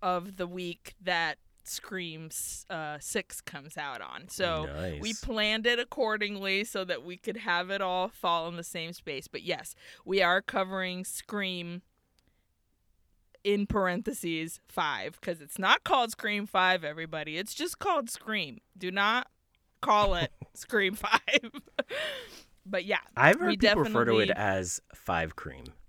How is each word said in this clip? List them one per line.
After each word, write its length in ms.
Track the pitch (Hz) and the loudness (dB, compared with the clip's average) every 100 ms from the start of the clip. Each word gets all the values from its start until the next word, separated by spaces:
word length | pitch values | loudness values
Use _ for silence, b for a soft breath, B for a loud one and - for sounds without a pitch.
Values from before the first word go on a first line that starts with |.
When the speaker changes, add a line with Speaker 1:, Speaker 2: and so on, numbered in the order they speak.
Speaker 1:
of 340 | 196 180 180 190 | 0 0 -2 -6
the 80 | 180 | -6
week 480 | 180 180 170 - - | -4 -8 -8 -14 -10
that 380 | 185 175 165 147 _ _ | -2 0 0 -4 _ _
Scream 600 | - - - 190 170 160 160 | -12 -12 -8 -8 -8 -8 -10
s-, 340 | - - - - | -8 -8 -10 -8
uh, 260 | 170 156 151 | -6 -6 -8
six 400 | - 160 165 - | -4 -4 -4 -10
comes 380 | - 156 143 - | -12 -14 -14 -8
out 240 | 147 123 | -8 -6
on. 260 | 78 64 - | -10 -12 -12
So 380 | - 180 160 151 143 95 156 | -2 0 0 -4 -4 -6 -4
we 100 | 208 | -6
Speaker 2:
Nice. 120 | 220 | -6
Speaker 1:
planned 460 | - 220 214 220 226 | -6 0 0 2 2
it 100 | 240 | 0
accordingly 840 | 240 - 226 214 208 202 196 190 | 0 0 0 2 -2 -4 0 0
so 200 | 220 202 | 0 -4
that 200 | 185 156 151 | -2 -4 -6
we 120 | 180 | -10
could 200 | - 220 | -8 -6
have 320 | 214 175 180 | 0 0 0
it 120 | 196 | -2
all 260 | 190 185 185 | 0 0 -2
fall 380 | - - 170 165 | -2 0 0 0
in 60 | 170 | -8
the 60 | |
same 300 | 170 175 165 | -8 -8 -8
space. 340 | 170 - 135 - | -10 -8 -8 -8
But 160 | 147 | -10
yes, 320 | - 170 - - B B | -4 -6 -6 -16 B B
we 200 | - 196 | -2 4
are 180 | 180 185 | 6 4
covering 640 | - 202 190 190 185 180 185 | 2 -2 0 -2 -4 -4 -8
Scream 800 | - - 208 190 180 170 175 _ _ _ _ _ _ _ _ _ _ _ _ _ _ _ _ | -10 -6 -4 -4 -4 -6 -10 _ _ _ _ _ _ _ _ _ _ _ _ _ _ _ _
in 220 | 202 202 202 | 2 2 2
parentheses 920 | 208 185 180 226 - 170 165 165 - _ | 2 2 2 -2 -4 -4 -2 -4 -8 _
five, 520 | - 160 127 98 - | -2 -2 -2 -6 -8
'cause 180 | - 170 | -8 -8
it's 180 | 151 - | -8 -2
not 240 | 190 262 | 6 6
called 280 | - 302 233 | 6 4 4
Scream 340 | - 220 208 208 | -2 -2 -2 0
five, 360 | 196 185 185 | 4 6 4
everybody. 540 | 160 151 160 160 151 156 | 0 -6 -6 -6 -6 -6
It's 160 | 208 | -6
just 260 | - 349 - | -4 -6 -4
called 300 | 403 330 233 | 0 0 0
Scream. 500 | - - 214 156 113 _ - | -8 -4 -4 -4 -8 _ -8
Do 140 | 185 | -4
not 360 | 190 202 233 - _ _ _ _ _ | 2 2 2 -2 _ _ _ _ _
call 340 | - 214 202 175 | 4 6 6 4
it 160 | 165 - | 0 -4
Speaker 2:
<laughs> 100 | - - | -18 -16
Speaker 1:
Scream 400 | - 220 190 208 | -2 2 2 0
five. 260 | 214 220 - | 4 4 6
<laughs> 360 | 269 233 285 - - - 539 622 554 466 B B _ | 2 2 -16 -16 -8 -4 -4 -4 -6 -12 B B _
But 220 | - 190 180 | -6 -6 0
yeah, 140 | 196 - - | -2 -2 6
Speaker 2:
I've 220 | 139 185 | 8 8
heard 80 | - | 4
Speaker 1:
we 80 | 208 | 4
Speaker 2:
people 240 | 208 208 | 4 6
refer 240 | 135 110 117 | 4 4 6
to 140 | 113 | 6
it 80 | 101 | 6
Speaker 1:
definitely 60 | - | 4
Speaker 2:
as 460 | 104 95 90 - _ | 2 0 0 -6 _
Five 420 | - - 87 80 - | -16 -2 0 0 -6
Cream. 300 | - 65 - - | -12 -12 -16 -18